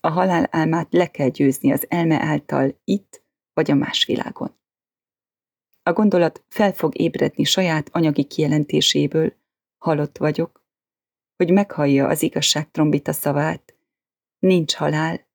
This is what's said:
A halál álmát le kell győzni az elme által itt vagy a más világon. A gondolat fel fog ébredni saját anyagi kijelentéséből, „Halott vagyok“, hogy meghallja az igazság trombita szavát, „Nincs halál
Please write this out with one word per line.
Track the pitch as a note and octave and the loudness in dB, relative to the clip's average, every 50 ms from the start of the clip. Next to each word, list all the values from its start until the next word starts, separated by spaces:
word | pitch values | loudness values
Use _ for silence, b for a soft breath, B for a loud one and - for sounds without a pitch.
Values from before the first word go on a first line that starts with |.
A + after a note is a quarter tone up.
A | _ E3 | _ -2
halál | D#3 F3+ F#3+ F#3+ F3+ E3 C#3 - | 0 2 2 2 2 2 0 0
álmát | - E3 D#3 D#3+ D#3+ E3+ E3 - - | 0 0 0 2 0 -2 -2 0 0
le | F3 F3+ E3 | 0 0 0
kell | _ - D3 B2+ | _ -2 -2 -2
győzni | - - C#3+ C3+ B2+ - - C#3 - | 0 2 2 2 2 2 0 0 0
az | - - - | 0 -2 -4
elme | - F3 E3+ E3 D#3 C#3+ | -2 0 2 2 2 0
által | - D#3 D3+ D3 - _ D3 C#3 C3+ C3+ C#3 _ _ | 0 -2 -2 -4 -4 _ -2 0 0 -2 -2 _ _
itt | - F#3+ G3+ _ _ - - _ _ _ _ _ _ _ | -4 -4 -4 _ _ -20 -20 _ _ _ _ _ _ _
vagy | - D#3+ - | -4 0 2
a | D3 | 2
más | C#3 C#3 - - - - | 0 0 -2 -4 -4 -4
világon. | - - - - - - - - - _ _ _ _ _ _ _ _ _ _ _ _ _ _ _ _ _ _ _ _ _ _ _ _ _ _ _ | -2 -2 -4 -4 -8 -10 -10 -12 -12 _ _ _ _ _ _ _ _ _ _ _ _ _ _ _ _ _ _ _ _ _ _ _ _ _ _ _
A | E3+ E3+ | -2 0
gondolat | - G#3+ G#3 F#3+ F3+ E3+ D#3 - - _ _ | 2 2 2 4 4 2 0 -2 -6 _ _
fel | - - G#3+ G3 F#3 | -2 0 0 0 0
fog | - - - - - | 0 -4 -4 -2 -2
ébredni | - E3 - - - D3+ - - D#3 | -2 -2 0 -2 -2 -2 0 -2 -2
saját | D3 - - F#3+ F3 D#3+ D#3 D3+ - _ | 0 0 0 0 0 0 -2 -4 -4 _
anyagi | F3 E3 D#3 C#3+ - C#3 | 0 0 0 2 0 -2
kijelentéséből, | - - - D#3 C#3+ D#3 D3+ D3+ - - D3+ D3 - - C#3+ D3 D3 - D#3+ D#3+ E3 - _ _ _ _ _ _ _ _ _ | -4 -2 -2 -2 0 2 0 0 0 0 0 0 2 0 0 0 0 0 0 0 0 -4 _ _ _ _ _ _ _ _ _
„Halott | - E3 D#3 D3 D3 D3 _ | -2 -2 0 0 -2 -4 _
vagyok“, | - - D3+ D#3 - E3 - _ _ _ _ _ _ _ _ _ _ _ _ _ _ _ _ _ | -4 -2 -2 -2 -2 -4 -6 _ _ _ _ _ _ _ _ _ _ _ _ _ _ _ _ _
hogy | _ F3+ E3 | _ 2 4
meghallja | F#3 G3 G3+ G3 - - D3 C#3+ C#3 C3+ C3+ | 4 2 2 0 -2 -2 0 2 4 2 2
az | - - - - | 2 0 0 -2
igazság | D#3+ - - D#3 - - D3+ D#3 _ | -2 -2 -2 -2 -2 -2 -2 -4 _
trombita | _ - D#3 D3+ D3+ D3 - - D#3 | _ 0 2 2 2 0 -2 -4 -6
szavát, | - - D3+ C#3+ D3 D3 D#3 E3+ - _ _ _ _ _ _ _ _ _ _ _ _ _ _ _ _ | -4 -2 -2 -2 0 -2 -2 -4 -6 _ _ _ _ _ _ _ _ _ _ _ _ _ _ _ _
„Nincs | - F#3 F#3 F3 D#3+ D3+ - | 0 2 2 2 2 -2 -4
halál | - D3+ D3+ D3+ D3+ D#3 D#3+ E3+ D#3+ _ _ _ | -2 -2 -2 0 0 -2 -2 -4 -8 _ _ _